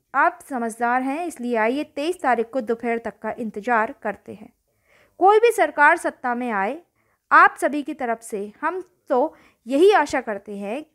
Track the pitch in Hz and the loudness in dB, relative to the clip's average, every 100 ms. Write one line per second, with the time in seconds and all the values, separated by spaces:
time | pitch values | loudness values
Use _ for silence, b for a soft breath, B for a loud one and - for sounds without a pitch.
0 | _ 277 330 349 - 254 233 220 240 254 | _ 0 0 -2 -10 -6 -6 -4 -2 -2
1 | 262 294 349 - 240 226 220 277 302 - | -2 -6 -8 -8 -6 -2 -2 -2 -6 -6
2 | 311 349 262 233 226 262 214 233 240 233 | -6 -2 -2 0 -2 -6 -4 -4 -4 -6
3 | 220 - 220 - 220 208 220 226 226 - | -6 -10 -10 -8 -10 -8 -2 0 -2 -4
4 | 214 196 - - - _ _ _ _ _ | -8 -8 -14 -20 -20 _ _ _ _ _
5 | _ - 381 427 466 440 311 302 294 339 | _ 2 4 6 4 2 0 4 4 4
6 | 311 - 247 240 247 208 196 320 - _ | -2 -6 -6 -4 -4 -2 -2 -6 -14 _
7 | _ _ _ 302 392 - 339 294 285 - | _ _ _ 6 6 4 -2 -4 -6 -6
8 | 240 226 - 208 208 - 311 370 - _ | -6 -6 -6 -10 -10 -8 -6 -6 -10 _
9 | - 247 311 b b b 226 277 381 381 | -2 0 0 b b b -4 4 6 6
10 | 294 277 240 202 - 202 202 269 311 | 2 -2 -4 -8 -10 -10 -8 -10 -12